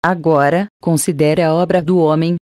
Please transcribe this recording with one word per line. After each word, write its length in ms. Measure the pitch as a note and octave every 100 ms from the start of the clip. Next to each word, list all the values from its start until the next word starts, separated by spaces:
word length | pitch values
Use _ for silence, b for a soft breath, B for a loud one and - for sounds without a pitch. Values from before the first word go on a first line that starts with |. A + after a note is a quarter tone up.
Agora, 640 | E3+ F3+ D#3+ D3 C#3+ E3+ G3+ _
considere 640 | E3 D#3+ - D3 D3+ E3
a 100 | D#3+
obra 300 | D#3+ F3 F3+
do 160 | D#3+ F3+
homem, 360 | D#3 D#3 E3 F3